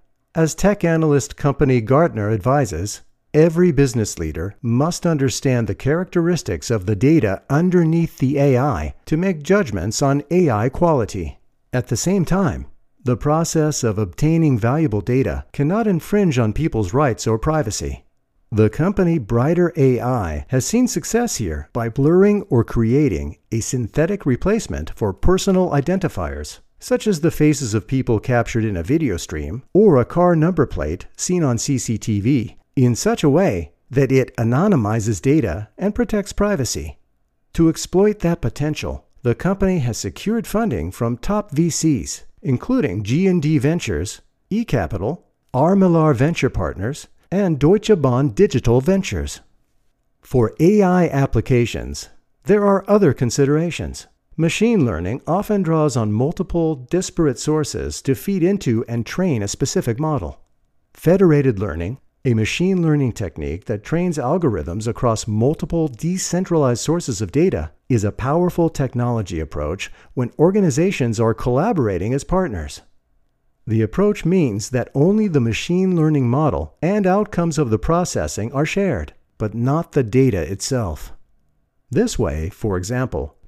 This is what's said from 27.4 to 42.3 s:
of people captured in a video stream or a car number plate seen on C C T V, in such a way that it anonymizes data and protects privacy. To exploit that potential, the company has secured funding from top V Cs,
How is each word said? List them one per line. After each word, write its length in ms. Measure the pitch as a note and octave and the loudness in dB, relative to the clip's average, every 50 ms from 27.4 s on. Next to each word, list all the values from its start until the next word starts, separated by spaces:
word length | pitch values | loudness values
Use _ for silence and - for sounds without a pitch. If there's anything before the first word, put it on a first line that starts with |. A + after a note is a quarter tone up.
| D3+ D3+ D3+ C#3 C#3 A2+ G2+ | 2 2 2 0 -2 -2 -2
of 140 | A2+ - - | -2 -2 -2
people 320 | C3+ C3+ B2 - A#2 G#2 | -2 -2 0 0 0 0
captured 460 | - - B2 A#2+ A2+ - - A#2+ A2 | 0 0 0 0 0 0 -2 -2 -2
in 100 | A2 G2+ | -2 -2
a 80 | F2 D#2+ | -4 -2
video 320 | F2 C#3 E3 D#3+ B2+ F#2 | 0 0 0 0 -2 -2
stream 480 | E2+ - - - D2+ D2 D2 F2+ B2 - _ - | -4 -6 -8 -8 -8 -6 -6 -8 -10 -8 _ 2
or 220 | E3+ G#3+ G#3+ D#3 | 4 6 6 6
a 80 | B2 A#2+ | 4 4
car 320 | - - E3+ F3+ F3+ F3 | 2 2 2 4 4 4
number 300 | D#3+ D3+ F3 F#2+ D#3 C3 | 4 2 2 2 2 0
plate 400 | - - - D2 D2+ D#2+ F#2+ - - - | 0 -2 -4 -4 -4 -6 -8 -10 -14 -12
seen 300 | - - - F3+ F3+ E3 | -8 -4 -2 0 0 0
on 120 | C3+ A#2+ A2 | 0 0 0
C 200 | - - C#3+ B2 | -2 -2 -2 -2
C 200 | - - A#2 G#2 | -2 -4 -6 -4
T 220 | - - A2 G2+ | -2 -2 -2 0
V, 380 | G2 A#2+ D3 C3 G2+ - - - - _ _ | 0 0 0 0 -2 -4 -10 -16 -20 _ _
in 180 | - B2+ B2 A#2+ | 2 2 2 2
such 300 | - - G#3 A#3 - - | 2 0 -2 0 2 2
a 60 | D3+ | 4
way 420 | C3 E3 G3+ E3+ A2 F2 D#2+ - _ _ _ - | 4 4 4 2 0 -2 -6 -8 _ _ _ -4
that 220 | B2 A#2+ C#3 B2+ | 0 0 2 4
it 240 | C3 C3 B2 - - | 4 2 2 0 -2
anonymizes 840 | - A#2 A2+ A#2+ C3+ F3+ G#3+ G3+ C#3+ G#2+ G2+ G#2+ A2+ G2 A2+ A2+ F#2 | -2 0 0 2 2 2 4 4 2 2 0 0 -2 -2 -2 -2 0
data 480 | - C3 C#3+ D#3+ C3 G2+ F2+ G2+ G#2+ - _ - | 2 2 2 2 2 0 -4 -6 -8 -12 _ -6
and 180 | - G3 G#3 | -4 -4 -2
protects 380 | - B3 - - G#3 F#3+ - - | -2 -2 -2 -2 -4 -4 -4 -4
privacy. 640 | - G3+ G#3 G#3 D#3+ C3 - - F2+ D2 D2 - - _ _ _ _ _ _ _ _ _ _ - | -2 0 0 0 -2 -2 -4 -4 -6 -8 -10 -12 -16 _ _ _ _ _ _ _ _ _ _ 0
To 160 | - E3 D#3+ | 2 2 2
exploit 500 | D#3 - - - - F3+ G3+ G#3+ G#3 G#3 | 2 0 -4 -2 0 2 2 2 2 0
that 220 | - E3+ E3+ - | 0 -2 -2 -2
potential, 640 | - A#2 - - C#3+ D3+ D3+ - - D#2+ C2+ C2+ - _ _ _ | -4 -4 -4 -2 -4 -4 -4 -4 -6 -8 -8 -10 -12 _ _ _
the 120 | - B2 A#2 | -2 -2 -2
company 460 | - - F3 G3 G3 G3+ F#3+ F#3 F3 | 0 -2 -2 -2 0 0 0 0 0
has 180 | B2 A#2+ A2 - | -2 -2 -4 -6
secured 480 | - G2+ - - - G3 A3+ A#3 G#3 | -8 -10 -10 -8 -6 -4 -4 -4 -4
funding 460 | - - G3+ A#3 A3 C3 E2+ D2+ E2+ | -4 -4 -2 -2 -2 -2 -4 -6 -6
from 240 | F2+ - B2 A#2 B2 | -6 -4 -4 -4 -4
top 360 | A#2+ - - G3+ G#3+ G#3 - | -4 -4 -4 -4 -4 -4 -4
V 180 | C#3 C3+ E3+ E3+ | -2 -2 -2 -2
Cs, 560 | D3 - - D#3+ D3 A2+ - - - - - - | -2 -2 0 0 0 0 -4 -6 -10 -12 -14 -18